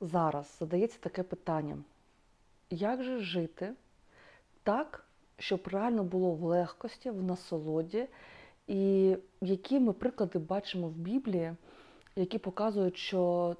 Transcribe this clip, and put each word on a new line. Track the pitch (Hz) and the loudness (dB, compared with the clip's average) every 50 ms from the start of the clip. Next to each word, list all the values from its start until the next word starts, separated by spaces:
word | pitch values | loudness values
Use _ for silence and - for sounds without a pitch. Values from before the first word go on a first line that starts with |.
зараз | 202 160 175 175 165 156 147 143 143 - - - | -4 0 2 2 2 2 0 -2 -6 -8 -8 -8
задається | 165 156 175 180 226 226 - - | -4 0 2 2 2 0 0 -4
таке | - 165 - 185 185 | -8 -6 -4 -4 -6
питання: | - 180 - - 170 160 156 151 147 147 147 147 - _ _ _ _ _ _ _ _ _ _ _ _ _ _ _ - | -6 -6 -6 -4 -2 -2 -2 -2 -4 -6 -10 -12 -16 _ _ _ _ _ _ _ _ _ _ _ _ _ _ _ -8
як | 180 165 202 220 254 254 254 | -4 -2 0 0 0 -2 -2
же | 254 254 233 | -4 -4 -4
жити | 196 170 180 180 165 165 - - 180 214 262 - _ _ _ _ _ _ - - - - - - _ _ _ _ - | -4 -2 -2 -2 -2 -4 -6 -8 -8 -8 -8 -12 _ _ _ _ _ _ -20 -20 -20 -20 -20 -20 _ _ _ _ 0
так, | 202 214 269 302 302 - - - _ _ _ _ _ _ | 0 0 0 0 -4 -8 -16 -18 _ _ _ _ _ _
щоб | - - - 196 180 - | -10 -4 -2 -2 -2 -2
реально | 175 190 196 220 247 233 214 190 | -2 -2 0 0 2 2 0 0
було | 175 185 185 185 180 | 0 0 2 2 2
в | 165 156 175 | 0 0 0
легкості, | 165 175 175 170 170 - - - 226 - - - 254 | 2 2 2 2 0 -4 -10 -10 -12 -10 -8 -8 -6
в | 214 190 190 | -4 -2 -2
насолоді? | 180 175 175 - - 175 156 151 156 156 160 165 170 208 226 262 - - - - - - - - - - _ _ | -2 -2 -4 -4 -6 -4 -4 -2 0 0 0 0 0 -2 -4 -4 -6 -8 -16 -20 -20 -20 -20 -20 -20 -20 _ _
І | - 202 196 196 196 196 190 190 190 185 190 - - _ - | -2 0 2 4 4 6 6 6 6 4 2 -2 -10 _ -4
які | 190 180 196 185 - - 269 277 | -2 0 0 0 0 2 4 4
ми | 254 220 185 | 4 4 2
приклади | - - - - - 202 170 - 175 | 2 0 -2 0 0 -2 0 0 -2
бачимо | 156 165 190 202 - - - 180 170 | -2 -2 -2 -2 -2 -4 -4 -4 -4
в | 160 160 | -4 -4
Біблії, | 165 165 185 240 269 269 226 185 170 165 165 165 - - - - - - - - - - - - | -6 -4 -2 -2 0 0 0 0 0 0 -2 -6 -10 -14 -20 -20 -20 -20 -20 -20 -20 -20 -8 -4
які | 196 180 185 226 | -2 -2 0 -2
показують, | 214 - 190 185 - 208 226 202 208 185 180 180 | -4 -4 -4 -2 -2 0 0 2 2 2 2 0
що | - - - 196 180 180 175 175 175 175 175 175 | -2 -4 0 2 4 4 4 4 4 2 0 0